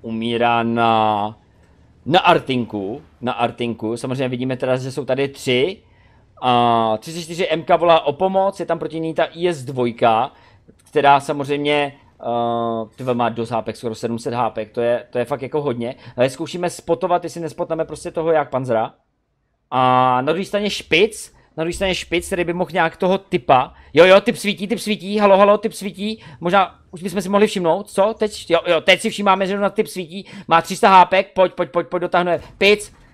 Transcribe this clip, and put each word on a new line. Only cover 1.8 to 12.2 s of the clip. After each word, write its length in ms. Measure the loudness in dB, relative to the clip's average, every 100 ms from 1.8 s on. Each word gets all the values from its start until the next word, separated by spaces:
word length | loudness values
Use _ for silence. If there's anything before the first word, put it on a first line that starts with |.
| _ _ 0
Na 140 | 2
Artinku, 800 | 4 2 2 -4 -4 -6 -8 -10 -14 -10
na 120 | -8
Artinku. 640 | -2 -4 -4 -8 -6 -6 -6
Samozřejmě 300 | -6 -4 -4
vidíme 300 | -4 -6 -4
teda, 200 | -2 -2
že 140 | -4
jsou 140 | -8 -4
tady 220 | -2 -2
tři. 560 | -6 -2 0 0 -4 _ _ _ _ _ -6
A 560 | 0 2 4 2 2 -2
třicet 240 | -6 -12
čtyři 260 | -10 -6 -2
M 140 | -2
K 140 | 2 2
volá 280 | 6 4 4
o 80 |
pomoc, 460 | -2 -2 0 -2 -4
je 60 | -6
tam 140 | -4
proti 200 | -6 -6
ní 140 | -6
ta 120 | -2 -4
I 280 | -2 -4
S 120 | -2 -8
dvojka, 680 | -4 -4 2 2 2 0 _ _ _ _ _
která 360 | _ 2 6 4
samozřejmě, 760 | 2 -6 -4 -4 0 0 -2 -6 _ _